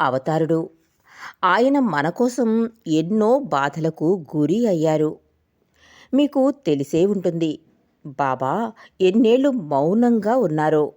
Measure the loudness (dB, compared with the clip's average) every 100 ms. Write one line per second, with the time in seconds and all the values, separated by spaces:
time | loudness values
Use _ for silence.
0 | -2 -2 -2 -2 0 -2 -4 _ _ _
1 | _ -20 -20 -4 0 2 2 2 0 0
2 | -2 0 -2 -2 -2 -2 -4 -8 -4 -2
3 | 0 0 2 0 0 -2 -2 -2 -4 -2
4 | -2 -2 -4 -2 0 0 0 0 2 2
5 | 0 -4 _ _ _ _ _ _ _ -20
6 | -4 0 0 2 0 0 -2 -2 0 0
7 | 0 0 -2 -2 -4 -6 _ _ _ _
8 | -14 -4 -4 -2 -2 -4 -6 -10 -16 -2
9 | 2 4 4 4 2 0 -2 0 2 2
10 | 2 2 0 0 0 0 0 2 0